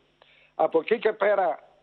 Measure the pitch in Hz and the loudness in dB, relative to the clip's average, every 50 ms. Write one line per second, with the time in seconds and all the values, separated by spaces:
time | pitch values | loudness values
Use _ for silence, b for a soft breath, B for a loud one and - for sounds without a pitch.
0 | _ _ _ b b b b b b b b - 160 156 - 165 151 - 214 233 | _ _ _ b b b b b b b b -2 0 0 0 0 0 0 -2 0
1 | 190 214 214 214 196 208 202 196 185 165 143 - - - _ _ | 0 -2 -2 0 0 0 0 0 0 -2 -4 -6 -10 -20 _ _